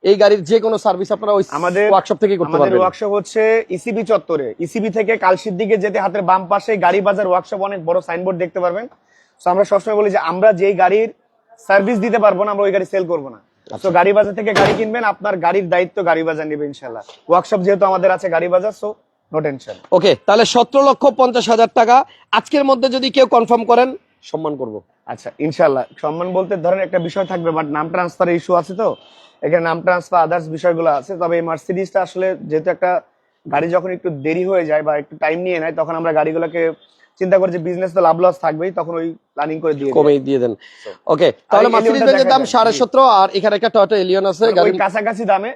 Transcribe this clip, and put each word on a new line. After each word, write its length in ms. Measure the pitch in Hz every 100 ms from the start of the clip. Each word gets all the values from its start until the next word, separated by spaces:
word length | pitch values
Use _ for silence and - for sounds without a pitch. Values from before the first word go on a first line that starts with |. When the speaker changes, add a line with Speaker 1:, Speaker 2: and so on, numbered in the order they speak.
Speaker 1:
এই 140 | 185 202
গাড়ির 200 | 202 208 156
যে 60 | 226
কোনো 120 | 220 220
সার্ভিস 240 | 214 180 185 208
আপনারা 160 | 214 208
ওই 40 | 160 147
Speaker 2:
আমাদের, 320 | 175 180 208
Speaker 1:
ওয়ার্কশপ 280 | 190 - 196
থেকেই 160 | 208 196
করতে 80 | 156
Speaker 2:
আমাদের 140 | 156
Speaker 1:
পারবেন। 180 | 147 185
Speaker 2:
ওয়ার্কশপ 300 | 185 - 208 202
হচ্ছে 260 | - 220 220 226 - 180
ইসিবি 260 | 233 214 196
চত্বরে, 360 | 208 - 160 127 -
ইসিবি 320 | 170 226 214
থেকে 220 | 196 208 220
কালশির 320 | 185 185 220 180
দিকে 160 | 214 214
যেতে 140 | 202 202
হাতের 180 | 190 196
বাম 200 | 180 185 180
পাশে 200 | 202 214 214
গাড়ি 240 | 180 190
বাজার 260 | 196 202 196
ওয়ার্কশপ 300 | 180 175 208 196
অনেক 120 | 196 165
বড় 100 | 180 175
সাইনবোর্ড 280 | 170 185 180
দেখতে 200 | 175 190
পারবেন। 220 | 175 180 247 _ _ _ _ _
So 40 | 180
আমরা 120 | 180 202
সবসময় 260 | 202 208 208
বলি 100 | 214
যে 100 | 190 165
আমরা 180 | 175 214 185
যেই 140 | 202 185
গাড়ির 260 | 180 208 226 - _ _ _ _ -
সার্ভিস 300 | 196 196 233
দিতে 140 | 220 214
পারবো 160 | 208 185
না, 60 | 208
আমরা 120 | 202 202
ওই 60 | 196
গাড়ি 100 | 185
সেল 120 | 196 170
করবো 160 | 170 135
না। 40 | 110
Speaker 1:
আচ্ছা। 500 | _ _ - - 190
Speaker 2:
So 60 | 175
গাড়ি 120 | 180
বাজার 220 | 202 202 202
থেকে 120 | 214 196
গাড়ি 140 | 196 208
কিনবেন, 260 | 220 233 220
আপনার 220 | 202 202 196
গাড়ির 220 | 170 185 180
দায়িত্ব 220 | 180 185 - 175
গাড়ি 140 | 160 160
বাজার 180 | 156 156
নেবে 140 | 151 147
ইনশাল্লাহ। 320 | 139 131 113 101 - -
ওয়ার্কশপ 320 | 175 226 208 180
যেহেতু 180 | 196 190
আমাদের 200 | 185 185 185
আছে 100 | 185
গাড়ি 140 | 165 175
বাজার, 180 | 180 202 208
so 80 | 208 214 _ _ _
no 60 | 156 151
tension। 300 | 131 - 101 - 185
Speaker 1:
ওকে, 160 | 190 147 -
তাহলে 180 | 208 226
সতেরো 280 | 247 233 277 277
লক্ষ 140 | 254 285 -
পঞ্চাশ 260 | 254 247 196
হাজার 180 | 226 226
টাকা 220 | - 226 254 - _ _ 226
আজকের 260 | - 294
মধ্যে 240 | 277 254 262 254
যদি 120 | 254 262
কেউ 100 | 240 240
কনফার্ম 260 | 226 233 220
করেন, 180 | 240 254 262 _ _ -
সম্মান 260 | 156 156 143
করব। 140 | 123 104 _ _ -
Speaker 2:
আচ্ছা, 160 | 113 - _ 151
ইনশাল্লাহ। 380 | 151 165 135 120 -
সম্মান 260 | 160 160 175
বলতে 220 | 185 185 190
ধরেন 160 | 165 190 185
একটা 120 | 180 165
বিষয় 180 | 196 180
থাকবে, 180 | 185 165 160
but 120 | 151 147
নাম 100 | 160
ট্রান্সফার 340 | 180 175 - 175 170
ইস্যু 160 | - 175
আছে, 140 | 165 185
তো 60 | 214 139 _ _ _ _ 147
এখানে 160 | 170 165
নাম 100 | 165 185
ট্রান্সফার 340 | 180 165 180 160
others 180 | 175 156 156
বিষয়গুলো 340 | 180 165 165 143
আছে। 140 | 139 185
তবে 140 | 170 170
এই 80 | 165
মার্সিডিজটা 480 | 160 - 185 190 196 180
আসলে 200 | 185 190 180 156
যেহেতু 180 | 156 170
একটা 200 | 165 180 180 _ _ _ _ 156
গাড়ি 160 | 143 170
যখন 160 | 180 180 180
একটু 120 | 180 147 143
দেরি 180 | 165 185
হয়ে 140 | 190 160
যায় 120 | 151 151
বা 60 | 147
একটু 120 | 143 156
টাইম 140 | 156 165 185
নিয়ে 120 | 175
নেয়, 120 | 160 160
তখন 140 | 160 165
আমরা 120 | 165 156
গাড়িগুলোকে 440 | 151 160 170 170 165 156 _ _ _ _
চিন্তা 180 | 185 190
করি 100 | 185 175
যে 40 | 165
বিজনেস 220 | 180 185 175
তো 40 |
লাভ 160 | 170 165
লস 140 | 180 180
থাকবেই, 260 | 165 156 180 185
তখন 160 | 160 170
ওই 60 | 165 160 _
প্ল্যানিং 220 | - 151 156
করে 140 | 160 143
দিয়ে 120 | 139
দিই। 60 | 147
Speaker 1:
কমেই 220 | 147 143 135
দিয়ে 120 | 135
দেন। 100 | 120
Speaker 2:
So, 360 | 104 - - - 95 -
Speaker 1:
ওকে, 160 | 151 165 - _
তাহলে 160 | 208 233
Speaker 2:
আর 40 |
এই 20 |
Speaker 1:
মার্সিডিজ 160 | 226 226
Speaker 2:
এলিয়নটা 160 | 233 233
Speaker 1:
বেঞ্চের 120 | 196
Speaker 2:
দেখেন 140 | 175
Speaker 1:
দাম 60 | 262
Speaker 2:
না। 120 | 262
Speaker 1:
সাড়ে 180 | 240 220 240
সতেরো, 240 | 247 262 262 208
আর 80 | 190 196
এখানে 160 | 208 208
একটা 120 | 226
Toyota 220 | 226 196 214
Allion 220 | 185 190 190
আছে, 120 | 180
Speaker 2:
মানে 80 | 226
ওই 40 | 185
Speaker 1:
গাড়ির 200 | 175 185
Speaker 2:
কাছাকাছি 420 | 196 208 214 208 220
দামে 180 | 196 214